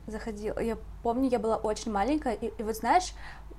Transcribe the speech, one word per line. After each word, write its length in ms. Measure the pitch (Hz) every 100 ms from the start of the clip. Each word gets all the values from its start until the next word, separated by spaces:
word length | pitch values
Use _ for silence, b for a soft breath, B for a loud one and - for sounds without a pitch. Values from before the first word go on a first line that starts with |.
| -
заходила. 520 | 214 226 208 208 -
Я 180 | 226 220 - -
помню, 260 | 233 233 269
я 100 | -
была 180 | 220 220
очень 360 | 220 214 -
маленькая, 420 | 202 214 311 277
и, 160 | 208 226 -
и 40 |
вот 140 | 214 220
знаешь, 360 | 233 339 359 - B B B